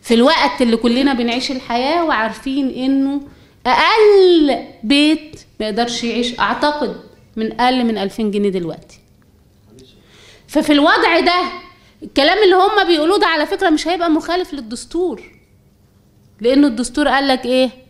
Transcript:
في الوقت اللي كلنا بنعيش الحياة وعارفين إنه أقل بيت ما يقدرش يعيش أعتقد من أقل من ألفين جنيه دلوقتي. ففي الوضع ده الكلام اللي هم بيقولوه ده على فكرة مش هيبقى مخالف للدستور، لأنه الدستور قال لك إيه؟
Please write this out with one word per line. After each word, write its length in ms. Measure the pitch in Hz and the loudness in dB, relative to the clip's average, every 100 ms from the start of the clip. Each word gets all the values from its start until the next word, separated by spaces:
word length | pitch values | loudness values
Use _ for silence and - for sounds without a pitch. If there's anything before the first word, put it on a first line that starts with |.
في 120 | - | 0
الوقت 480 | 233 254 320 285 - | 2 4 2 0 0
اللي 160 | 240 226 | 0 0
كلنا 360 | 240 240 277 | 0 0 0
بنعيش 380 | 254 240 240 254 | 0 -2 -4 -6
الحياة 540 | 262 - 240 262 339 330 | -8 -6 -4 -2 -2 0
وعارفين 640 | 240 226 208 - 269 269 | -2 -2 -6 -6 -4 -4
إنه 520 | - 262 269 269 285 285 - - _ 240 | -4 -2 0 0 -4 -10 -20 -20 _ -2
أقل 1000 | - 320 440 427 403 370 349 294 240 - - | 0 2 4 6 6 6 4 2 -2 -6 -14
بيت 580 | 214 285 302 311 - - - _ | 0 2 2 0 -4 -20 -20 _
ما 60 | 214 | -6
يقدرش 380 | 208 240 233 | -4 -4 -4
يعيش 360 | 233 233 240 - | -6 -4 -4 -2
أعتقد 640 | 202 240 294 294 240 180 - _ _ - | -4 0 -2 -2 -6 -8 -16 _ _ -8
من 260 | 220 220 | -8 0
أقل 220 | 247 254 | 0 2
من 140 | 233 214 | 0 -2
ألفين 340 | 196 - 220 | -6 -4 -4
جنيه 180 | 202 202 | 0 -2
دلوقتي. 500 | 185 165 160 - - _ _ _ _ _ _ _ - - _ _ _ - - _ | -2 -8 -12 -20 -20 _ _ _ _ _ _ _ -20 -20 _ _ _ -20 -20 _
ففي 260 | 302 302 | -4 2
الوضع 460 | 294 302 403 330 330 | 2 4 2 2 2
ده 220 | 359 359 359 - - _ _ _ | 2 0 -4 -10 -20 _ _ _
الكلام 400 | - - 285 381 | -6 0 0 4
اللي 120 | 415 370 | 4 4
هم 320 | 381 415 349 | 2 2 2
بيقولوه 320 | 330 311 415 | 2 2 2
ده 80 | 392 | 0
على 180 | 320 302 | 0 -2
فكرة 240 | 381 381 | -2 0
مش 180 | 311 311 | 0 0
هيبقى 220 | 359 339 | -2 0
مخالف 440 | 311 302 359 359 | -2 -2 -6 -4
للدستور، 680 | 277 226 240 - 330 359 220 - _ _ _ _ _ _ _ _ _ _ _ | -10 -12 -14 -10 -6 -4 -6 -16 _ _ _ _ _ _ _ _ _ _ _
لأنه 260 | 226 269 285 | 0 4 2
الدستور 400 | 226 240 - 285 | 0 -6 -2 0
قال 200 | 254 277 | 0 0
لك 180 | 254 247 | -2 0
إيه؟ 240 | 254 262 - - | 0 0 -4 -20